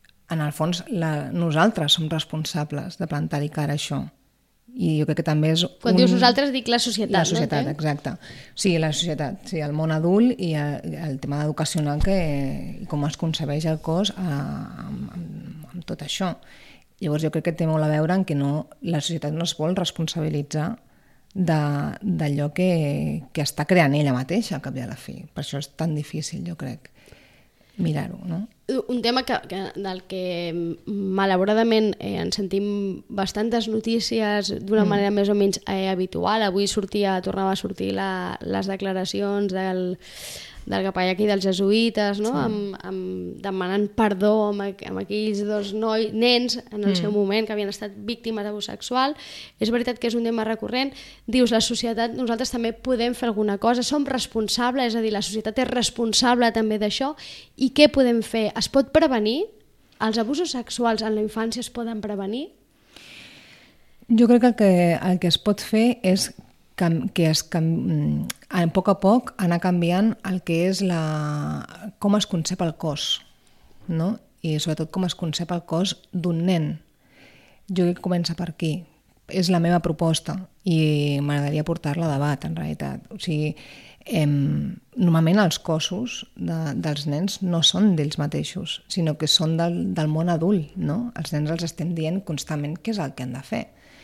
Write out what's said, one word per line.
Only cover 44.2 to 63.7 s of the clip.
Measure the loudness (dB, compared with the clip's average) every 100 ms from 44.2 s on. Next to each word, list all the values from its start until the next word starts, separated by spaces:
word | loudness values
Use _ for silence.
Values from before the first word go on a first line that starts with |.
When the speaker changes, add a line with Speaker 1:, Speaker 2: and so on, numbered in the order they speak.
| 4 4 2
Speaker 2:
amb | -2
aqu-, | -6 -8 -8
amb | -8
aquells | -4 -2 -2 -2 -2
dos | -4 -4
noi-, | -2 0 0 0
nens | 2 4 4 2 -4 -8
en | -2
el | 0
Speaker 1:
Mm. | 2
Speaker 2:
seu | 2
moment | 2 2 0 0
que |
havien | -2 -4
estat | -6 -12 -10
víctimes | -8 -6 -6 -6 -6
d'abús | -8 -10
sexual. | -10 -4 0 0 -2 -12 -18 -20 _
És | 0
veritat | 0 -2 -2
que | -2
és | 0
un |
tema | 0 0
recurrent. | -2 -4 -4 -4 -4 -6 -18 -14 0
Dius, | 4 4
la | 4
societat, | 2 0 -2 -2 -2
nosaltres | -2 -2 -2 -2
també | -2 -2
podem | -2 -2 0 0 0
fer | -2
alguna | 0 0 2
cosa, | 2 2
som | 2 0 0
responsables, | -2 -2 -2 -2 0 0 0 0
és | 0
a |
dir, | 0
la | -2
societat | -2 -4 -2 -2
és | 0
responsable | 0 -2 0 0 2 4 4 4
també | 4 0 0
d'això. | 0 -2 -4 -6 -14 -18 -20 -2
I | 2
què | 8 8
podem | 8 4 2
fer? | 0 -2 -2 -2
Es | 2
pot | 2 4
prevenir? | 4 4 4 2 0 -4 -8 _ _ _ -4
Els | 0 0
abusos | 0 -2 -2
sexuals | -4 -6 -2 0 0
en | 0 0
la |
infància | -2 -2 -4 -4
es | -8
poden | -8 -6 -6
prevenir? | -6 -4 -4 -6 -8 -14 _ _ _ -20 -20 -20 -20 -20 -20 -20 -20